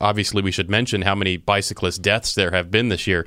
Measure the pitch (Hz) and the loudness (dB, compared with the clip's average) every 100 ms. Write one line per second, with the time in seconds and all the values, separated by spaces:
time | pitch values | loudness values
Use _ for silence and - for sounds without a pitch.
0 | 104 104 95 104 95 90 90 104 120 104 | 0 2 0 0 0 -2 0 0 0 0
1 | 95 98 95 90 - 101 95 104 90 92 | 0 0 0 -2 0 0 0 -2 -4 -2
2 | 92 110 - - 92 90 87 104 120 92 | 0 0 0 0 0 0 0 0 0 -2
3 | - 90 | 0 0